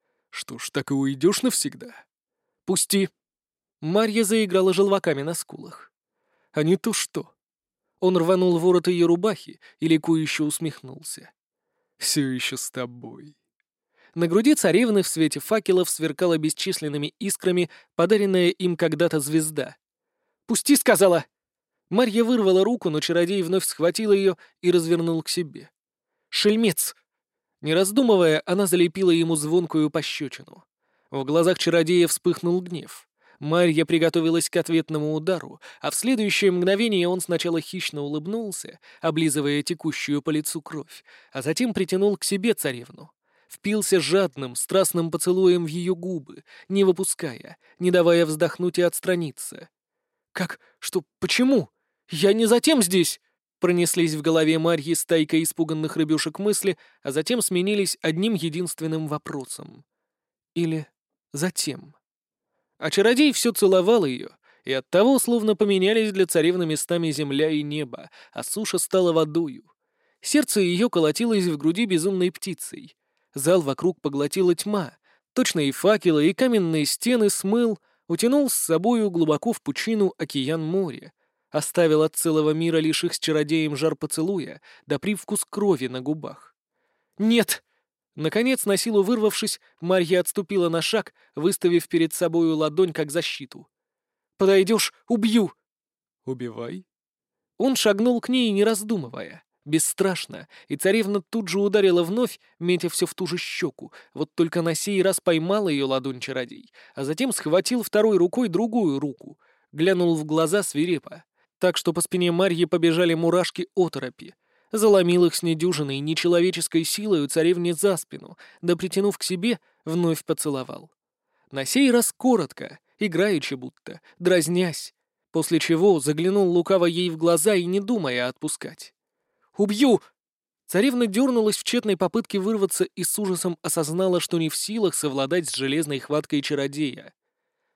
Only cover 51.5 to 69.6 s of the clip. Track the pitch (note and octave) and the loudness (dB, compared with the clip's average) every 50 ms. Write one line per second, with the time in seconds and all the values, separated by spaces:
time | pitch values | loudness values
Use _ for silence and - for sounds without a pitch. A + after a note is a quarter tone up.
51.5 | C#4 A#3 D3 - _ _ _ _ _ _ _ _ - D3+ D#3+ G3 G3+ A3 A#3 G#3+ | 4 2 0 -2 _ _ _ _ _ _ _ _ -6 0 2 4 4 4 4 4
52.5 | A3+ A#3+ - D4+ D#4+ C4+ G3+ E3+ F#3 F#3+ E3+ - - - _ _ _ _ _ _ | 4 4 4 4 4 4 2 2 2 2 2 2 -2 -8 _ _ _ _ _ _
53.5 | _ _ - F3 F3 F3 F3 E3+ - F3+ E3+ E3 D#3 D#3 D3 D#3+ D#3+ D#3+ D#3+ D#3 | _ _ 0 0 2 2 2 0 2 0 0 0 0 -2 -2 0 2 2 4 2
54.5 | D#3+ D#3+ D#3 E3 E3+ D#3+ C#3 D#3 E3+ D#3 - - F3 E3 D#3 D#3 - D#3+ E3 D#3+ | 2 2 2 0 0 -2 -2 -2 -4 -4 0 0 0 0 2 2 0 0 0 -2
55.5 | - - E3 D#3 D#3+ D#3 D#3 D3+ - E3 D#3+ D3+ D#3 D3+ - E3 D3+ - G3 G#3 | -2 -4 -4 -4 -4 -6 -6 -6 -2 -2 0 0 0 -2 -2 -6 -6 -4 -2 -2
56.5 | G#3 - - G3 E3+ - _ _ _ _ _ C#3+ C3 D3 D#3 - A#3+ A#3+ G3+ - | -2 0 0 -2 -4 -4 _ _ _ _ _ -6 -4 -4 -2 -2 -2 -2 -2 -2
57.5 | F#3+ F3 F3+ G3 G#3 G3+ G3 E3+ - - - D#3+ D#3+ E3 F#3+ A3+ A3+ F3 C#3+ E3+ | -2 -2 0 0 0 0 -2 -2 -4 -4 -4 -4 -2 0 0 -2 -2 -2 -4 -4
58.5 | D3 E3 F3+ E3+ - - D#3+ D#3+ D#3+ D#3+ D#3 D3+ D3+ D3+ - - D3 C#3+ C3 B2 | -6 -6 -6 -8 -8 -8 -6 -6 -4 -4 -4 -6 -6 -8 -8 -10 -10 -10 -10 -12
59.5 | - - - - - - C#3+ _ _ _ _ _ _ _ _ _ _ _ _ _ | -16 -16 -16 -20 -20 -20 _ _ _ _ _ _ _ _ _ _ _ _ _ _
60.5 | _ E3 E3+ E3 D#3+ D#3+ D3 - _ _ _ _ _ _ _ _ - C#3+ D3+ F#3 | _ -4 -2 -2 -2 -4 -6 -10 _ _ _ _ _ _ _ _ -8 -4 -4 -4
61.5 | - - - D#3 C3 - - - _ _ _ _ _ _ _ _ _ _ _ _ | -4 -4 -6 -6 -6 -10 -14 -20 _ _ _ _ _ _ _ _ _ _ _ _
62.5 | _ _ _ _ _ _ - D#3 - - G3 A3 B3+ B3 D4+ D4 A#3+ - - A#3+ | _ _ _ _ _ _ -8 -2 0 2 4 4 4 4 4 2 2 2 0 -2
63.5 | G#3+ - G#3 F#3+ F#3+ F#3 F3 F#3+ A#3 A#3 F3+ C#3 B2+ B2 - - - _ _ _ | 0 2 4 4 4 4 4 4 4 2 2 0 -4 -6 -10 -14 -18 _ _ _
64.5 | _ _ _ - C3 C3+ - _ - F3 G#3 B3 C#4 B3+ - - A#3+ A#3 G#3 G#3+ | _ _ _ -6 -6 -6 -6 _ 2 4 6 6 4 4 2 2 0 0 2 0
65.5 | G#3 - G#3+ G3+ G3+ F#3+ F#3 G3 A3 A3+ A3 G#3+ G3 F#3+ F#3+ E3+ - E3+ D#3 E3+ | 0 2 2 2 2 2 2 2 2 2 0 0 0 0 0 2 2 2 2 2
66.5 | F3+ F#3 F3 D#3+ D#3 D3 - - F3 F3 E3+ D#3+ D3 C#3 D#3 C#3+ C3+ C#3 D3+ D#3+ | 2 0 0 -2 -2 -4 -4 -4 -2 -2 -2 -2 -2 -4 -4 -4 0 0 0 0
67.5 | D#3+ D3+ D3 D3 D3 D3+ D3 B2 A#2 - - - _ - - _ _ - - - | 0 -2 -4 -4 -6 -6 -8 -8 -10 -16 -18 -20 _ -20 -20 _ _ -12 -10 -8
68.5 | - G3+ A3 - - F3+ - - - F#3+ F#3 F3 E3 E3 D#3+ D3+ D3 E3 E3+ D3 | -6 -6 -6 -4 -4 -4 -4 0 2 2 2 4 4 2 0 0 0 -2 -4 -4
69.5 | B2+ - | -6 -12